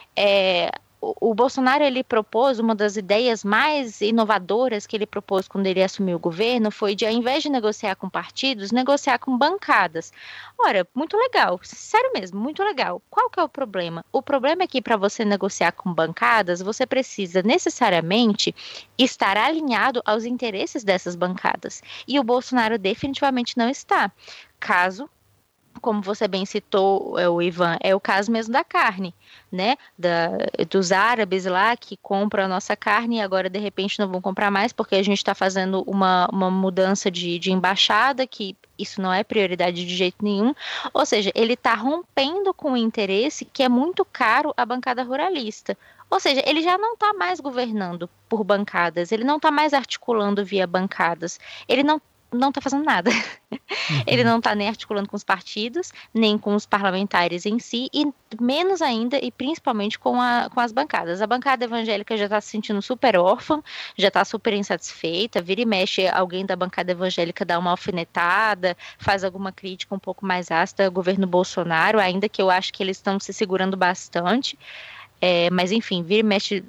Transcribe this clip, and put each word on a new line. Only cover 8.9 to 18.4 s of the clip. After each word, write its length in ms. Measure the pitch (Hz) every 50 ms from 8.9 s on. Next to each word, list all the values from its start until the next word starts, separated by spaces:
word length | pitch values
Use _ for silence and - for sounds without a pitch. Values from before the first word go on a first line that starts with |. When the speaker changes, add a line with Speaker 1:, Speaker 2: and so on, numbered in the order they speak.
| 285 285 - 277 254 240
Speaker 1:
com 180 | - - 262
bancadas. 760 | 240 277 302 370 403 - - 285 226 190 175 160 165 160 - - - - - - - - - - -
Ora, 280 | 494 359 240 196 175 - -
muito 220 | 240 302 320 -
legal, 440 | 415 480 523 480 392 247 185 180 180 -
sério 500 | - - - - - - 427 494 523 508
mesmo, 260 | 262 190 185 175 202
muito 220 | 220 277 302 - 392
legal. 400 | 415 392 262 214 175 180 180 - _
Qual 200 | - - - -
que 80 | - -
é 40 | 339
o 60 | 294
problema? 560 | - - 277 220 190 190 175 170 165 170 165 _
O 120 | - - 254
problema 400 | - 285 269 233 277 330 349 370
é 40 |
que 160 | - - 262 208
pra 140 | - 233
você 280 | 208 185 202 - - 226
negociar 480 | 208 202 190 190 196 - - 185 170 175
com 200 | - - 185 175
bancadas, 680 | 160 165 160 165 - 233 240 240 220 202 175 180 175
você 260 | 185 190 220 - 254
precisa 560 | 254 - 254 262 - - - 196 175 170 190 175
necessariamente 1120 | 214 269 370 - 349 - - 254 214 180 165 160 165 190 226 247 220 202 -